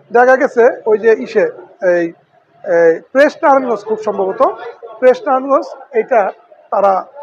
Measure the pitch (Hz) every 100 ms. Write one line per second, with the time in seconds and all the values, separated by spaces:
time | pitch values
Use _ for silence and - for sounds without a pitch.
0 | _ 233 254 262 294 240 240 330 - 214
1 | 226 220 247 214 165 - - _ 190 175
2 | 170 170 _ _ _ _ - 170 165 165
3 | - 262 294 - 320 277 254 214 - 214
4 | 214 196 190 - 294 - 233 - - -
5 | 254 247 294 262 269 277 - - - 240
6 | 214 240 190 - _ _ _ 208 196 190
7 | 180 -